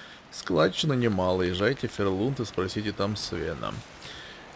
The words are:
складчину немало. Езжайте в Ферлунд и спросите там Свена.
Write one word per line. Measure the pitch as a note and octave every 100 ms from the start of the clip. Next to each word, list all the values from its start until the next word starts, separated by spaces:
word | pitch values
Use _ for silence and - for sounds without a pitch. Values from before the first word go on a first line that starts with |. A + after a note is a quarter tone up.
| - - -
складчину | - - E3+ E3+ F#3 E3
немало. | C3 A#2+ G2 F#2 F#2
Езжайте | F2+ F2+ G#2 C3+ A#2+
в |
Ферлунд | - G2+ F#2+ A2 C3+
и |
спросите | A2+ - F#2 G#2+ G#2
там | G2 G2+ G#2
Свена. | - F2+ D#2+ D2+ G#1 G#1 - - - - - - -